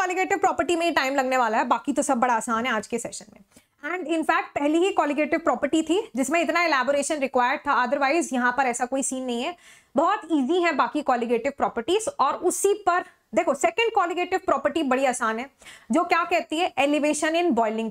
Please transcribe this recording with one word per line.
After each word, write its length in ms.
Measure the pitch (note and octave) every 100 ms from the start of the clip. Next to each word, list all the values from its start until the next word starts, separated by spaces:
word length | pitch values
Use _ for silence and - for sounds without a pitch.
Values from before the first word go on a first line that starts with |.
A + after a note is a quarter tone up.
colligative 380 | F#4 F#4 F#4 G4
प्रॉपर्टी 340 | F#4 D4+ E4 F4
में 100 | E4+
ही 60 |
टाइम 240 | D4+ C4 C#4
लगने 220 | B3+ C4
वाला 200 | A#3 A3+
है, 80 | C4+
बाकी 260 | A#3+ -
तो 80 | C#4
सब 180 | C#4 B3+
बड़ा 140 | B3
आसान 320 | A3+ A3+ A3+ B3+
है 80 |
आज 140 | A3 -
के 120 | A#3
सेशन 260 | - - -
में। 100 | - _ - _ _ D4
And 160 | F4+ D4+
in 180 | E4 D#4+
fact 240 | E4+ F4+ -
पहली 240 | D4 E4
ही 140 | F#4+ F#4+
colligative 440 | D4 C#4+ D4+ E4
प्रॉपर्टी 380 | E4 A#3+ C#4 D#4+
थी 180 | D#4 F4+ A4+ A#3
जिसमें 240 | C4 E4+
इतना 260 | D#4 E4 F4
elaboration 560 | C#4 B3+ C#4+ C#4 D#4
required 420 | C4+ B3+ B3 D4 C#4+
था, 180 | A#3+ B3
otherwise 480 | C#4+ C4+ E4 -
यहाँ 180 | C4 B3 B3
पर 100 | C4
ऐसा 180 | A#3 B3
कोई 180 | C4+
सीन 200 | C4 C4
नहीं 200 | C4 A#3
है, 120 | C#4+ F4 - - _ -
बहुत 320 | E4+ A4 -
ईजी 300 | D#4 B3+ F4+
है 120 | E4+ C4+
बाकी 260 | B3 D4+
colligative 540 | C#4+ A#3+ A#3 A#3 A#3 -
प्रॉपर्टीज। 500 | G#3 A#3 A3+ G4 B4 -
और 160 | C4 -
उसी 380 | E4+ - G4 G#4 F#4+
पर 180 | F4 F4 _ _ A3+
देखो 180 | E4 C4
सेकंड 360 | E4+ E4+ A4+ A4
colligative 480 | F4 F4 F4+ F#4 -
प्रॉपर्टी 360 | C#4 D4 E4
बड़ी 220 | C#4 C4 C4+
आसान 320 | A#3+ A3+ A3
है, 100 | C#4 _ - - -
जो 120 | C4+
क्या 200 | F4 E4
कहती 340 | E4+ F4 - D#4
है, 160 | F4+ -
elevation 600 | C#4+ D4 D4 D4+ D#4 E4
in 100 | F4 A#3
boiling 340 | A3 A3 A3+